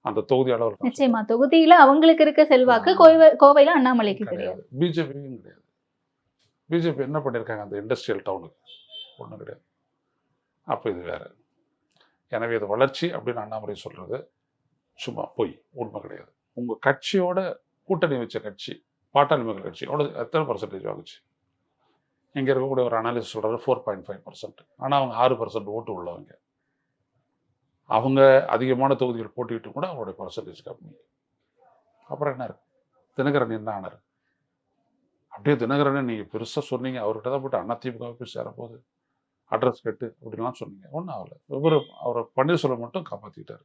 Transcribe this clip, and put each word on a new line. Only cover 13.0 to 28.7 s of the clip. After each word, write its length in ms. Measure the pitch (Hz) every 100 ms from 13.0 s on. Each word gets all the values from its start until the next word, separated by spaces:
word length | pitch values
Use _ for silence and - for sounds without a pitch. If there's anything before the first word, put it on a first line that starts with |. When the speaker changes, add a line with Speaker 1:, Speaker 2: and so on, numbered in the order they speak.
| 170
Speaker 1:
அப்படின்னு 280 | - 113 117
அண்ணாமலை 380 | 107 110 104
சொல்றது 560 | 104 - - 92 123 - _ _ _ _ _ _
சும்மா 280 | _ - 107 - -
பொய், 260 | 110 - _
உண்மை 300 | 135 117 104
கிடையாது. 320 | 101 92 - _ _
உங்க 260 | - 123 107 135
கட்சியோட 720 | 135 - 196 180 180 185 - _ _
கூட்டணி 340 | _ 185 165 131
வச்ச 200 | 113 113
கட்சி 480 | 107 98 - - _ _ _
பாட்டாளி 300 | 139 143 151
மக்கள் 180 | 113 98
கட்சி 220 | 95 82
எவ்வளவு, 300 | 127 147 143
எத்தனை 320 | - 117 156 147
பர்சன்டேஜ் 460 | 104 104 98 101
வாங்குச்சு? 320 | 95 - - _ _ _ _ _ _ _ _ _ _ _
இங்க 200 | 143 135
இருக்கக்கூடிய 320 | 135 135 131
ஒரு 160 | 123 113
அனாலிசிஸ் 360 | 117 120 113 -
சொல்றாரு 240 | 107 117 -
ஃபோர் 160 | 123
பாயிண்ட் 240 | - 98 95
ஃபைவ் 140 | 95 -
பர்சன்ட். 320 | - 92 _ _ _
ஆனா 200 | 135 143
அவங்க 180 | 131
ஆறு 200 | 113 127
பர்சன்ட் 300 | 120 110 107
ஓட்டு 400 | 101 107 117 92
உள்ளவங்க. 260 | 87 85 98 _ _ _ _ _ _ _ _ _ _ _ _ _ _ _
அவங்க 600 | _ 110 127 135 135 135 -
அதிகமான 460 | 113 131